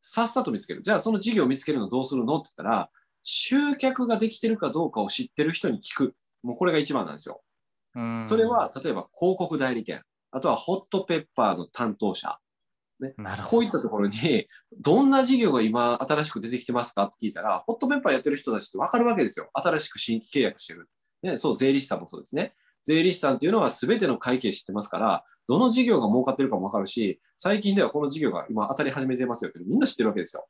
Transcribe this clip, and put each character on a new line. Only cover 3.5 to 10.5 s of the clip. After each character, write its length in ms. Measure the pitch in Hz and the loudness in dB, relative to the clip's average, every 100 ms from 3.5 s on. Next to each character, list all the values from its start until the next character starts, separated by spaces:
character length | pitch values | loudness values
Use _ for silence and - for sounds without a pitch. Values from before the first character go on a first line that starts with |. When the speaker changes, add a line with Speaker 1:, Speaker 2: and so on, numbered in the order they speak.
| 262 285 277 | 2 2 2
Speaker 1:
客 280 | 262 262 247 | 0 0 0
が 120 | 220 | 2
で 120 | 220 | 0
き 100 | - | 0
て 80 | 233 | -2
る 100 | 220 | 0
か 120 | 147 | -2
ど 160 | 156 160 | -2 -2
う 60 | |
か 100 | - | -2
を 60 | 101 | -2
知 160 | - | -2
っ 60 | 123 | -4
て 100 | - | -2
る 80 | 151 | -2
人 180 | 165 180 | 0 -2
に 120 | 113 | -4
聞 140 | - - | -6 -2
く。 180 | 131 - _ _ | -2 -2 _ _
も 100 | 123 | -10
う 40 | 120 | 0
こ 80 | 180 | 2
れ 80 | |
が 40 | 160 | 2
一 160 | 147 | 0
番 120 | 135 87 | -2 -4
な 80 | |
ん 20 | 73 | -10
で 40 | |
す 100 | - | -14
よ。 120 | - _ _ _ _ _ 120 | -18 _ _ _ _ _ -8
Speaker 2:
う 60 | |
ん。 240 | 117 117 113 | -6 -6 -2
Speaker 1:
そ 120 | 220 | 2
れ 80 | 220 | 2
は、 240 | 240 170 - | 2 -2 -4
例 80 | - | -4
え 20 | |
ば 140 | - - - | -6 -8 -2
広 200 | 175 185 | 0 0
告 200 | 175 156 | -2 -2
代 160 | 131 | -2
理 100 | 120 | -2
店、 200 | - 78 _ _ _ | -6 -10 _ _ _
あ 80 | 131 | -4
と 80 | |
は 60 | 135 | 0